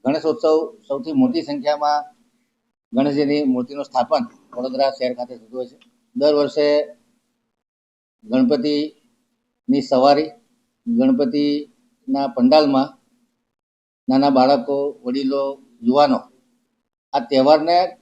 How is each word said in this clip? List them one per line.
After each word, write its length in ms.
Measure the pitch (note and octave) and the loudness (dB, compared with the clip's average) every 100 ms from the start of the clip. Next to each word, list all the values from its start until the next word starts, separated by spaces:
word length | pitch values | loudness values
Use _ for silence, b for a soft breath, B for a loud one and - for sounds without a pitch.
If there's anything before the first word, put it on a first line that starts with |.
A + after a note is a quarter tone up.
| B2+ | -4
ગણેશોત્સવ 520 | D3+ D#3+ C#3+ D#3+ D#3 D#3 - _ | -2 -2 -2 0 0 -2 -12 _
સૌથી 240 | C#3 D#3+ | -10 -4
મોટી 300 | C#3+ B3+ E3 | 0 0 0
સંખ્યામાં 580 | D3+ D3 D3 D3 D3 D3 D3 _ _ _ _ _ _ _ _ | -6 -6 -4 -2 -2 -2 -6 _ _ _ _ _ _ _ _
ગણેશજીની 500 | A#2+ D3 C#3+ C#3+ D3 | -4 -2 0 0 0
મૂર્તિનું 420 | C#3+ B2+ B2 C#3+ C3+ | 0 -2 -4 -10 -8
સ્થાપન 380 | C3 A#2+ D3+ A#2 _ _ | -4 -2 -2 -4 _ _
વડોદરા 360 | B2 B2+ B2+ C3+ | -10 -8 -2 -2
શહેર 240 | C3+ B2+ | -2 -6
ખાતે 200 | B2 B2 A#2+ | -6 -12 -14
થતું 220 | A2 B2+ | _ -12
હોય 100 | B2 | -12
છે. 100 | - _ _ _ B2 | -14 _ _ _ -2
દર 180 | D3 | 2
વર્ષે 340 | D3 C#3+ D3+ D3 D3 D3 - _ _ _ _ _ _ _ _ _ _ _ _ | 2 0 0 0 0 -2 -12 _ _ _ _ _ _ _ _ _ _ _ _
ગણપતિની 1600 | G#2+ B2 B2 D3 D3 D3 D3+ _ _ _ _ _ _ _ - C#3 | -4 0 2 2 0 -2 -4 _ _ _ _ _ _ _ -2 -2
સવારી, 500 | C3 C3 C3+ C#3+ D#3 - _ _ _ _ A#3+ | 2 2 4 4 0 -10 _ _ _ _ -4
ગણપતિના 1400 | A#3 B3 B3 C#3 D3 D3 D3 D3 _ _ _ - C3+ C#3 | 0 2 2 0 -2 -2 -4 -8 _ _ _ -6 -4 -4
પંડાલમાં 600 | - B2 D3+ D3+ C3+ D3 - _ _ _ _ _ _ _ _ _ _ - | -2 2 4 4 0 -2 -8 _ _ _ _ _ _ _ _ _ _ -2
નાના 200 | C3 C#3+ | 2 2
બાળકો, 480 | C3+ C3 C#3+ B2 C#3 C#3+ C#3 | 4 4 2 0 -4 -4 -6
વડીલો, 400 | B2 C3+ C3+ C#3 C#3 C#3 _ _ | -8 -4 -4 -4 -6 -8 _ _
યુવાનો 360 | A#2 C3+ D3 A#2+ - _ _ _ _ _ _ _ _ | 0 4 4 2 -4 _ _ _ _ _ _ _ _
આ 60 | C#3+ | -6
તહેવારને 580 | A#2+ C3+ C3+ D3+ D#3+ F3 F#3 - | -2 2 4 4 4 0 0 -6